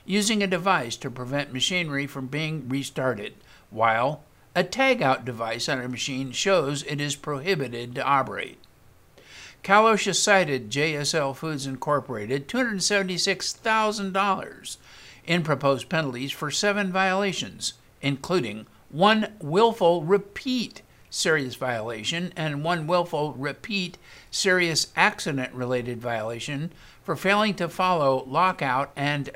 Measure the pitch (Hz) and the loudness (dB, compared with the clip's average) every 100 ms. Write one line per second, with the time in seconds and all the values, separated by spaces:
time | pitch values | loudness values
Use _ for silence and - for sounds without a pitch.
0 | - 202 202 214 196 180 190 175 117 - | -2 0 2 2 0 0 2 2 0 -6
1 | 139 123 123 139 143 127 - 180 160 139 | -8 -8 -4 -4 -4 -2 0 0 -2 -4
2 | 139 139 131 143 156 156 123 135 131 - | -4 -8 -6 -4 -4 -4 -4 -4 -4 -2
3 | 131 107 107 - - - - 110 113 113 | 0 0 -6 -12 -20 -20 -10 2 4 4
4 | 131 151 - - _ 175 185 - 269 240 | 2 -2 -12 -20 _ -2 0 2 2 4
5 | 135 131 120 117 113 117 - 135 127 123 | 2 2 -2 -6 -4 -2 -2 -2 -4 -6
6 | - 131 135 - 190 185 139 143 143 143 | -4 -4 -6 -2 2 4 2 -2 -4 -4
7 | 147 143 151 143 165 175 123 117 120 131 | -4 -4 -6 -4 -2 -2 -2 -6 -8 -4
8 | 127 139 120 98 - - - _ - - | 2 2 2 -4 -8 -12 -20 _ -20 -20
9 | _ - - - - - - 202 220 214 | _ -20 -20 -20 -20 -10 4 6 8 4
10 | 202 170 - 196 160 131 107 135 160 147 | 2 0 4 4 4 -2 -2 0 0 0
11 | 143 165 139 131 160 147 135 131 151 143 | 0 0 0 -4 -6 -4 -6 -6 0 0
12 | 120 113 104 139 139 247 247 196 170 202 | 0 -6 -2 -2 -2 -2 0 0 2 2
13 | 185 170 196 180 - - 226 220 214 208 | 0 0 0 -2 -4 -4 0 2 2 0
14 | 196 190 202 190 - - - - - - | -2 0 0 0 -4 -14 -16 -16 -18 -20
15 | - - - 170 156 139 139 131 - 160 | -20 -12 -2 0 2 2 2 0 0 -2
16 | 143 120 135 - 147 - 208 202 190 190 | -2 -4 -8 -6 -4 0 2 2 0 2
17 | 190 190 202 160 120 - - - _ _ | 2 2 0 -2 -6 -8 -8 -8 _ _
18 | 139 135 - 180 117 107 - - - 143 | -2 -2 0 0 0 -6 -14 -20 -10 4
19 | 202 220 - - 143 175 226 - 175 175 | 4 4 0 -6 -2 4 4 6 4 4
20 | 151 202 196 - 262 254 - - - - | 2 2 0 -8 -4 -4 -4 -10 -20 -20
21 | - - 170 156 127 110 127 117 110 110 | -10 -2 2 2 0 -4 -4 -2 -4 -4
22 | 107 165 180 - 156 143 160 175 151 180 | -4 -2 -4 -4 -4 -2 -2 -2 2 0
23 | 175 156 151 123 143 135 - 202 180 - | 0 -2 -4 -4 -8 -8 -6 -4 -4 -8
24 | - - - - 196 180 170 156 - 156 | -20 -20 -8 0 2 4 4 0 0 2
25 | 196 - 185 135 127 127 123 127 123 120 | 2 2 -4 -2 -4 -4 -2 -2 -2 -6
26 | 120 113 110 117 151 139 165 - - - | -4 -4 -4 -6 -6 -6 -8 -10 -20 -10
27 | - 151 190 208 214 190 170 - 185 175 | -6 0 2 4 2 0 -2 0 2 4
28 | 139 131 127 147 185 180 139 127 139 - | 4 2 2 2 2 2 0 0 -2 -2
29 | 143 147 131 | -2 -2 -4